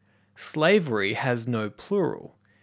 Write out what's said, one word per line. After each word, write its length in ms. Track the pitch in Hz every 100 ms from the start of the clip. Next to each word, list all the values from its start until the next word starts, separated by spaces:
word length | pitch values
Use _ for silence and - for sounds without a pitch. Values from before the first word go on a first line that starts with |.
| _ _ _ -
Slavery 760 | - 151 160 208 151 107 98
has 340 | - 131 120 117
no 220 | 113 104
plural, 680 | - - 202 151 50 - _ _ _